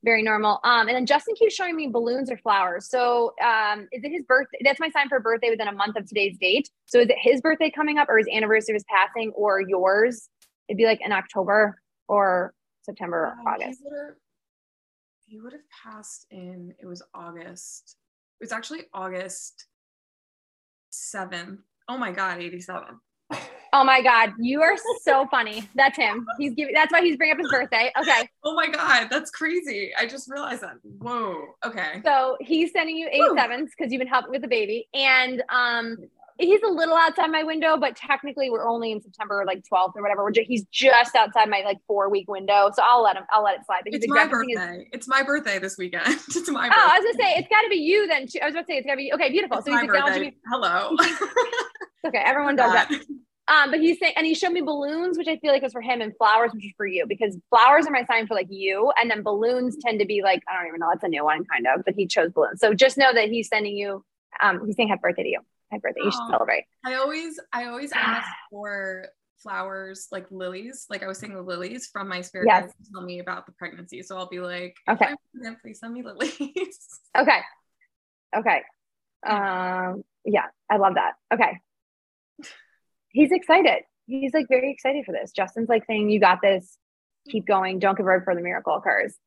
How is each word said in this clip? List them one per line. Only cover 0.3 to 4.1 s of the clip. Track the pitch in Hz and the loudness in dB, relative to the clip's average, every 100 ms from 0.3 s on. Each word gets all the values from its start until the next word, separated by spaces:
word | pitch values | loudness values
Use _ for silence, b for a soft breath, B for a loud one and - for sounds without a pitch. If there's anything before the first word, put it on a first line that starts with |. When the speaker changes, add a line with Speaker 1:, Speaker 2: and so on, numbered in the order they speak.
| 214 214 208 | 0 2 0
Speaker 1:
Um, | 226 240 226 | 2 2 2
and | 247 | 0
then | 254 | 2
Justin | 285 359 | 0 0
keeps | 415 453 - | 2 2 2
showing | 370 330 | -4 -4
me | 294 | -4
balloons | 233 233 254 262 | -2 -2 -4 -6
or | 233 | -8
flowers. | 226 202 180 175 - | -2 0 0 -4 -4
So, | 254 247 240 233 - | 0 2 2 0 0
um, | 240 220 214 214 202 | 2 2 0 -4 -6
is | 247 | -10
it | 285 | -8